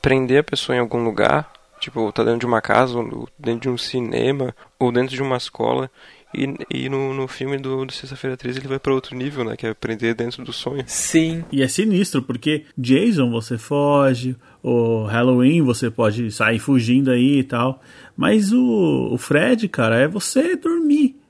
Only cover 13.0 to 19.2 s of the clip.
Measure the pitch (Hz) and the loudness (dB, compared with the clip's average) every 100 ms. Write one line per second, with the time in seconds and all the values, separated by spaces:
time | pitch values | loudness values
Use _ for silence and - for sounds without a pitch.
13 | 233 170 123 117 110 117 - 143 143 143 | 4 2 0 -2 -4 -8 -2 0 4 4
14 | 135 120 127 127 _ _ 127 120 117 110 | 4 2 -4 -8 _ _ -2 2 2 0
15 | 107 117 127 123 127 165 131 113 120 113 | 0 2 4 6 6 4 2 0 -2 0
16 | 110 110 113 - 110 113 - 131 113 127 | 0 0 -4 0 0 0 2 2 4 2
17 | 131 123 131 139 131 120 127 131 - - | 4 2 4 2 0 0 -2 -4 -14 -20
18 | - - 170 220 202 247 247 220 165 135 | -14 -2 2 2 4 2 2 2 2 2
19 | 117 120 | 0 -4